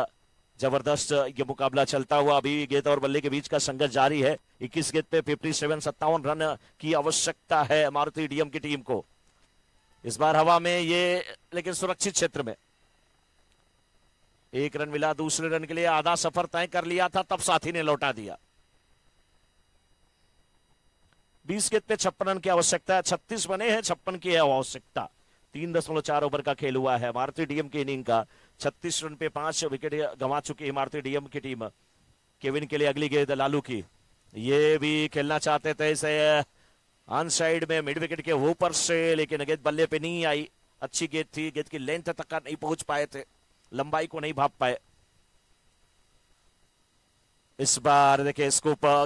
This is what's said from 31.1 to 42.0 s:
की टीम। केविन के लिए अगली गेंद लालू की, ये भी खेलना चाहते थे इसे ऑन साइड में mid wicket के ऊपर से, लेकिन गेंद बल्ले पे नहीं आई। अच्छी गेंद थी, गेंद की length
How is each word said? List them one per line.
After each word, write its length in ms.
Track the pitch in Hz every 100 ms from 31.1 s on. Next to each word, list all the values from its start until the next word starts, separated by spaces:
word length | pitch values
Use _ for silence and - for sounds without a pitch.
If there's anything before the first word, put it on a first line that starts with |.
| 143 139
की 140 | 143
टीम। 260 | 135 120 110 - _ _ _ _ _ _
केविन 240 | 135 143 143
के 120 | 147
लिए 100 | 147
अगली 220 | 139 151
गेंद 220 | 147 139
लालू 300 | 135 139 143
की, 220 | 131 113 87 _ _ _ _
ये 440 | 107 120 143 151 156
भी 300 | 151 156 151
खेलना 300 | 151 143 151
चाहते 340 | 156 147 156
थे 180 | 147 151
इसे 220 | 151 151 151 151 151 135 _ _ _ _ _ -
ऑन 220 | 131 165
साइड 360 | - 165 165 160
में 120 | 160
mid 160 | 143 156
wicket 220 | 160 160
के 100 | 156
ऊपर 400 | 147 147 170 170
से, 420 | 156 - 165 165 156
लेकिन 280 | 151 151
गेंद 160 | 143 156
बल्ले 220 | 151 151 160
पे 140 | 156
नहीं 260 | 165 170 165
आई। 220 | 147 151 _ _ _
अच्छी 260 | 135 - 160
गेंद 180 | 156 156 156
थी, 120 | 156
गेंद 180 | 143 147
की 80 | 151
length 240 | 131 170